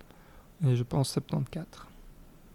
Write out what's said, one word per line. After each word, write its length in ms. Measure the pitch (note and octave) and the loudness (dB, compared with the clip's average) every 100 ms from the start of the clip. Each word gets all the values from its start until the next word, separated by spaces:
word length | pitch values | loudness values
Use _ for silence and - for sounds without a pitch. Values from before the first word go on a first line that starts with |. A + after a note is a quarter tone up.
| - - - - - - C#3 | -20 -20 -20 -20 -20 0 2
Et 80 | |
je 80 | A#2+ | 4
pense 280 | A#2+ D3 C3 | 2 0 2
septante-quatre. 800 | D3 - D#3 C3 D#3+ E3 - - - - - - - - | 0 0 -2 -2 -6 -10 -16 -20 -20 -20 -20 -20 -20 -20